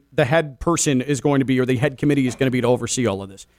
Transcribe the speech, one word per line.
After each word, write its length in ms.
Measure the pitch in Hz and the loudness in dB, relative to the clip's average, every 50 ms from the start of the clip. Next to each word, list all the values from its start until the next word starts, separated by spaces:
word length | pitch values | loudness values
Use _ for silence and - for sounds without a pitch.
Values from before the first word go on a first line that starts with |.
| _ _ - | _ _ -2
the 120 | - 156 | -2 0
head 340 | 120 151 165 165 147 131 - | 2 2 0 0 -2 -8 -6
person 420 | - - 170 151 - 156 139 127 | -2 -2 0 0 0 0 0 0
is 180 | 127 143 143 127 | 0 -2 -4 -2
going 180 | - 147 143 135 | 0 0 2 2
to 60 | 135 | 2
be 140 | 127 131 127 | 2 0 0
or 60 | 127 | 2
the 100 | 120 131 123 | 0 0 0
head 200 | 123 151 135 - | 0 -2 -2 0
committee 300 | - 147 143 143 131 123 | 0 2 2 2 0 0
is 80 | - | -2
gonna 160 | - 139 131 | -2 -2 0
be 100 | 120 127 | 0 0
to 60 | 120 117 | 2 2
oversee 380 | 123 117 120 117 - - 123 | 0 0 -2 -4 -4 -2 0
all 160 | 110 98 95 | 0 -2 -2
of 60 | 98 95 | -6 -10
this, 160 | 95 - - - _ | -16 -20 -20 -20 _